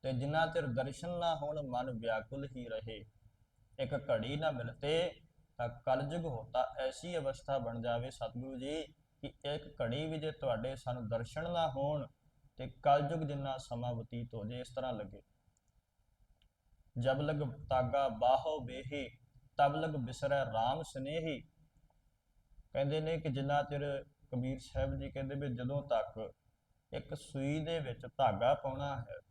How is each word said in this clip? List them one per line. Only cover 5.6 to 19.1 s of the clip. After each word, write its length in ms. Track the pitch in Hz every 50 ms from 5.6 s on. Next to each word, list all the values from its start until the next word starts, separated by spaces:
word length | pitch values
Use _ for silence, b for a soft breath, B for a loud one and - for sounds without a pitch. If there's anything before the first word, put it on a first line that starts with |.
| 120 117
ਕਲਯੁਗ 560 | - - - - 131 131 139 143 160 175 165
ਹੋਤਾ, 500 | 165 131 113 110 - - 127 127 - - 143
ਐਸੀ 360 | 135 131 131 - - 175 175
ਅਵਸਥਾ 420 | 165 143 135 135 - - - 139 135
ਬਣ 240 | 120 117 117 117 113
ਜਾਵੇ 280 | 120 117 117 120 131
ਸਤਿਗੁਰੂ 480 | 131 - 120 110 117 120 123 135 135 123
ਜੀ 360 | 127 139 151 160 151 - - _ _ _ _ _ -
ਕਿ 100 | 139 - _ _
ਇੱਕ 380 | 143 147 156 147 - - - 127
ਘੜੀ 240 | 117 120 143 156
ਵੀ 120 | 160 160 160
ਜੇ 120 | 147 156
ਤੁਹਾਡੇ 460 | 147 - - 131 120 110 113 131 135
ਸਾਨੂੰ 320 | 127 - 131 123 127 117 104
ਦਰਸ਼ਨ 440 | 117 113 113 - - 156 160 170 175
ਨਾ 160 | 170 165 156
ਹੋਣ 380 | 127 135 139 143 151 147 135 143 _ _ _ _ _ _ _ - _
ਤੇ 100 | - 127 127
ਕਲਯੁਗ 520 | - - - 147 143 147 147 143 165 165
ਜਿੰਨਾ 360 | 160 139 143 139 139 135 131 131
ਸਮਾਂ 360 | - - 123 117 123 123 120
ਬਤੀਤ 400 | 113 113 - - 120 120 120 -
ਹੋ 100 | 113 101
ਜੇ, 160 | 107 123 123
ਇਸ 80 | 127 - -
ਤਰ੍ਹਾਂ 180 | 135 127 127 123
ਲੱਗੇ। 300 | 107 104 95 98 101 - _ _ _ _ _ _ _ _ _ _ _ _ _ _ _ _ _ _ _ - _ _ _ _ _ _ _ _ _ _ _ _ _ _ 123
"ਜਬ 220 | 117 127 135 135
ਲਗ 280 | 147 147 156 147 151 131 - - - -
ਤਾਗਾ 380 | 135 127 127 120 120 139 139 131
ਬਾਹੋ 520 | 113 107 120 123 131 135 - 160 156 151
ਬੇਹੀ, 480 | 127 120 123 131 135 127 147 143 135 117